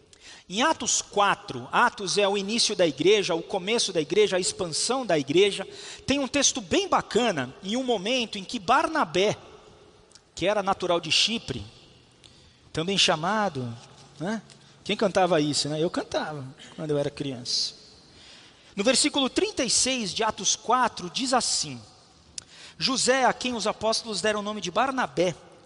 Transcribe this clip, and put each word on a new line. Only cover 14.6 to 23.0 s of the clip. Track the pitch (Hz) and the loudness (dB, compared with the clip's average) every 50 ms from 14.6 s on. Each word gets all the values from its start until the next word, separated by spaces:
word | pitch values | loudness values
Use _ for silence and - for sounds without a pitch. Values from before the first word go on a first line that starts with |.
| - - - - - | -20 -20 -20 -18 -6
Quem | - 202 - | -4 -2 0
cantava | 233 190 - 208 185 175 180 156 | 0 2 4 4 4 4 4 4
isso, | 147 151 135 - - 143 | 2 2 0 -2 -2 -2
né? | 151 156 | -2 0
Eu | 156 170 | -2 0
cantava | - 269 427 - - 311 240 170 156 147 131 131 135 - - - - | 0 -4 -6 -4 -4 -4 -4 -4 -6 -8 -10 -12 -14 -18 -20 -20 -12
quando | - 165 156 | -10 -4 -2
eu | 147 143 | 0 0
era | 143 143 | 0 -2
criança. | 139 - 151 143 131 120 120 - - - - - - - - - - - - - - - - - - - - - - - - - - | -4 -6 -8 -8 -8 -8 -6 -4 -4 -2 -4 -4 -8 -12 -20 -20 -20 -20 -20 -20 -20 -20 -20 -20 -20 -20 -20 -20 -20 -20 -20 -14 -8
No | - 202 | -2 0
versículo | 247 262 - - 294 - 294 269 247 | 2 4 4 2 2 2 0 0 0
trinta | - - 359 440 403 - 277 | 0 0 -2 0 -2 -2 -2
e | 220 | 0
seis | - - - 254 262 254 220 180 151 | 2 0 2 0 0 -2 -4 -4 -4
de | 156 220 | -2 -2
Atos | 220 214 - 196 - - - | -2 -2 -2 -2 -2 -2 -2
quatro, | - - 233 254 247 214 - - 175 175 | 2 2 2 4 4 2 0 -4 -10 -8
diz | - 185 247 254 262 | -6 -4 -2 2 2
assim: | 240 - - - - - 151 131 120 104 - - - - _ _ _ _ - - - - _ - - - - - - | 2 2 2 0 -2 -2 -4 -8 -12 -14 -18 -20 -20 -20 _ _ _ _ -18 -18 -18 -18 _ -20 -20 -20 -20 -12 -4
"José, | 160 208 262 226 | -2 -2 0 0